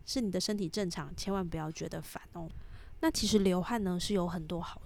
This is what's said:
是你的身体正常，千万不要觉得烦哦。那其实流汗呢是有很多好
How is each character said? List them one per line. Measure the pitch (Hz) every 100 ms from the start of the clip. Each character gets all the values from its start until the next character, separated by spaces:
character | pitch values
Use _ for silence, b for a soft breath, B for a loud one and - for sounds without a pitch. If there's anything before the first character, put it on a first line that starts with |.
是 | - 269
你 | 214
的 | 185
身 | 202 208
体 | 175
正 | 208 190
常， | 175 143 170
千 | -
万 | 196 175
不 | 165
要 | 156
觉 | 156 165
得 | 165
烦 | 160 - -
哦。 | 175 165 B B B B -
那 | 320
其 | - 214
实 | 208
流 | 190 180
汗 | 175 240
呢 | 190 180
是 | - 208
有 | 175
很 | 170 156
多 | 170
好 | 170 -